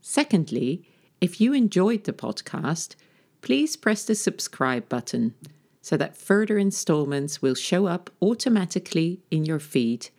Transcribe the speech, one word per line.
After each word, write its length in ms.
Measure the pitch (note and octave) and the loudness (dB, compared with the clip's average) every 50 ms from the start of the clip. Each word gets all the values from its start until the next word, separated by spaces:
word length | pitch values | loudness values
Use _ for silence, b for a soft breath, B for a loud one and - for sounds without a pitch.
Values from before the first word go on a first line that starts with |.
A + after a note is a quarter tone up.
Secondly, 840 | _ - - - D4+ D4+ - F3+ D#3 - A2+ A#2+ - B2+ D3 F#3 b b b b b b b _ | _ -2 0 0 2 4 2 2 2 0 -2 -2 -2 -2 -2 -4 b b b b b b b _
if 200 | - F3 - - | -2 -2 2 2
you 120 | G#3+ B3 C#4+ | 2 4 4
enjoyed 520 | C#4 A#3+ G3+ - F3+ F#3 G#3+ A#3 G#3 - | 4 4 4 4 4 4 4 2 0 -2
the 80 | - - | -6 -8
podcast, 840 | - - A#2 - - - - - - - C3+ D#3+ E3 - - - b b b b b b b b b | -6 -6 -8 -8 -8 -10 -10 -8 -4 -2 -2 -2 -2 -4 -12 -14 b b b b b b b b b
please 360 | - - B3+ C#4 D4+ D#4 - | -2 0 2 2 2 0 -2
press 280 | - - G#3+ G#3+ G#3 - | 0 0 0 0 0 0
the 100 | - A3 | -2 -2
subscribe 760 | G#3 - F#3+ - - - - - - C3+ C3 B2+ A#2+ A#2 _ | 0 0 -4 -4 -4 -10 -10 -4 -2 0 0 0 -2 -4 _
button, 460 | - B2 A#2+ - - A#2+ A#2 A2+ - _ - B B B B B B B B - | -6 -6 -4 -4 -4 -2 -2 -2 -4 _ -20 B B B B B B B B -2
so 80 | - | 0
that 220 | C#3+ - - - - | 0 0 -4 -6 -16
further 400 | - - G3 G#3 A3 G#3 G#3+ G#3 | 0 2 2 2 4 2 2 2
installments 800 | G3+ G3 F#3 - - - E3 D3+ D3 C#3 C#3+ C#3+ C#3 D3 D3 - | 2 0 0 -2 0 0 2 2 2 0 -2 -2 -2 -4 -6 -2
will 140 | - C3+ C3 | 0 0 0
show 320 | B2+ - - F3+ F3+ G3+ | 0 -2 0 2 2 2
up 240 | F#3 E3+ F3 - - _ _ | 0 0 -4 -6 -12 _ _
automatically 1040 | - G3+ A#3+ A#3 - C4 A#3 G#3+ F#3 F3 - F#3 - - - E3 D#3+ E3+ F3 - _ _ | 0 0 0 0 2 2 2 2 2 0 -4 -6 -6 -2 -2 0 0 0 -2 -6 _ _
in 160 | - D#3 D#3 | -2 -2 0
your 120 | D#3 D#3+ D3+ | 0 -2 -4
feed 520 | D3+ - - C#3+ A#2+ A2+ A#2+ A#2 - - b | -6 -2 0 0 2 2 -2 -4 -6 -16 b